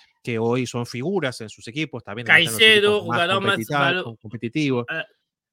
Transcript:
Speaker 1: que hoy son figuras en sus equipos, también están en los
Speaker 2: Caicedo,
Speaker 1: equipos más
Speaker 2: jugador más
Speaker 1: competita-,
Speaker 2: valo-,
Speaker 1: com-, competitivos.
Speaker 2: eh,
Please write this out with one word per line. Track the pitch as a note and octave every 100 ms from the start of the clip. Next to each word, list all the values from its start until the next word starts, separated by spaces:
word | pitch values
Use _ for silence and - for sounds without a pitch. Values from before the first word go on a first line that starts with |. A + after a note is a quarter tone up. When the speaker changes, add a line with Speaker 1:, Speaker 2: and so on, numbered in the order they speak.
| _ _
Speaker 1:
que | - A2+
hoy | A#2 B2+ B2
son | A#2+ A#2+
figuras | A#2+ C#3+ G3 C#3 -
en | A2
sus | - A#2
equipos, | B2 D#3 A#2+
también | - G#2 B2
están | D#3+
en |
los | E3 G#3+
Speaker 2:
Caicedo, | A3 G#3+ G#3 G#3
Speaker 1:
equipos | E3+
más | -
Speaker 2:
jugador | F3 G3
más | G3
Speaker 1:
competita-, | G3 A2+ D3
Speaker 2:
valo-, | C#3+ F3+
Speaker 1:
com-, | C3 A2+
competitivos. | A2 A2+ A#2 D#3 D3 B2+ A#2+
Speaker 2:
eh, | D#3+ - _ _ _ _